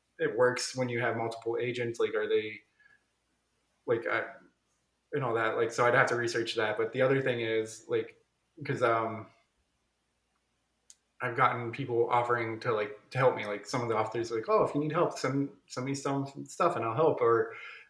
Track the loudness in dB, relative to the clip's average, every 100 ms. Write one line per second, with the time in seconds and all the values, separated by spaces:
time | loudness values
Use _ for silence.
0 | _ -4 -2 4 2 2 -4 -4 -2 0
1 | -2 -2 -4 -4 -4 -4 -4 -2 -4 0
2 | 0 0 0 0 0 -8 -18 _ _ _
3 | _ _ _ _ _ _ _ _ -2 0
4 | 0 -2 -4 -10 -20 _ _ _ _ _
5 | _ -4 -2 0 0 0 0 2 4 6
6 | 4 2 0 -2 -2 -2 -2 0 -2 2
7 | 2 4 2 -2 -2 -2 -4 -10 -4 -2
8 | -2 -10 _ _ _ -10 -6 0 2 2
9 | 0 -6 -10 _ _ _ _ _ _ _
10 | _ _ _ _ _ _ _ _ -20 -20
11 | _ _ -6 2 2 2 -4 -6 -2 2
12 | 4 2 2 0 -2 -4 -2 -2 -2 -8
13 | _ 2 4 2 -2 -6 -4 -4 0 0
14 | 0 -2 -2 -4 0 2 2 0 -2 0
15 | 0 0 -2 0 -2 -6 _ -8 -6 -4
16 | -2 -2 -4 -8 -12 0 0 2 0 4
17 | 4 4 4 4 2 -4 -14 -16 -16